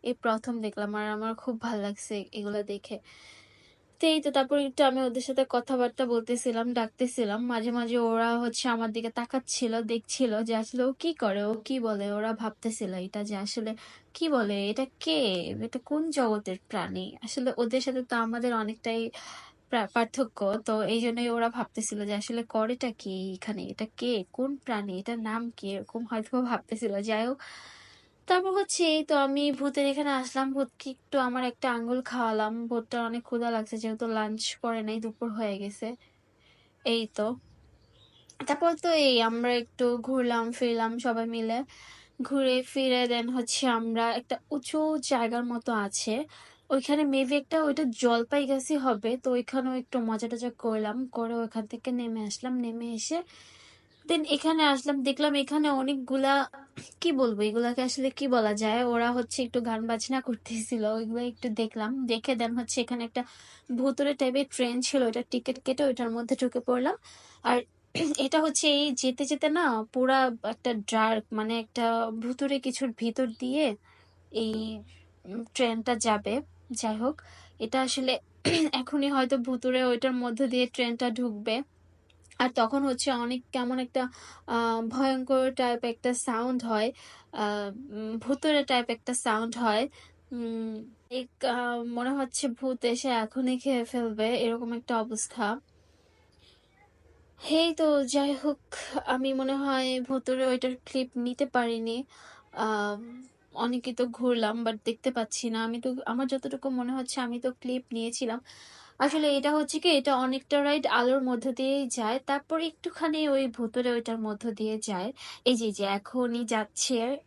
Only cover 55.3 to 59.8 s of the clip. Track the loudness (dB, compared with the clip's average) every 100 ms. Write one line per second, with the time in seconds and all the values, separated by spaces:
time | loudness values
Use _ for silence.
55.3 | 2 2 2 4 2 2 -2 0 2 4
56.3 | 4 2 -6 -18 -18 -18 -2 0 4 2
57.3 | 4 2 2 0 0 -2 0 -2 0 2
58.3 | 4 4 2 2 2 2 2 2 2 -2
59.3 | -2 -2 0 0 -2